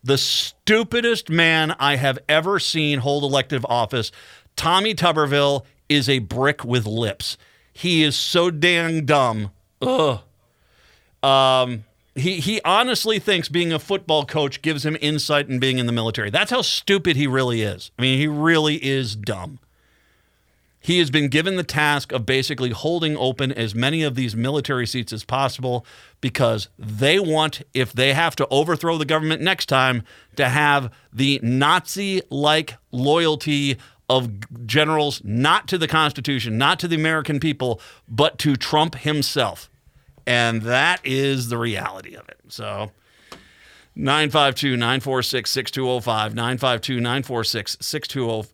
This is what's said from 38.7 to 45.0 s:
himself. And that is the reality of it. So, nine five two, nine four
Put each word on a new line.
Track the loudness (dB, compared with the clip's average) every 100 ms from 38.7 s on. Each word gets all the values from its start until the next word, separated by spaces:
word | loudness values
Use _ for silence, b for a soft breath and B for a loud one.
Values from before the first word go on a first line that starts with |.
| 2 2 -2
himself. | -2 -2 0 0 -2 -4 -16 _ _ b b b 0
And | 2 2 0
that | 0 2 2 0 -2
is | -2 0 -2 -2
the | -2
reality | -2 -4 -6 -10 -16 -20
of | -20
it. | -20 -20
So, | -14 -10 -8 -10 -14 B B B B B B B B B -6
nine | 0 2 2
five | 4 2 2
two, | 0 0
nine | 0
four | 0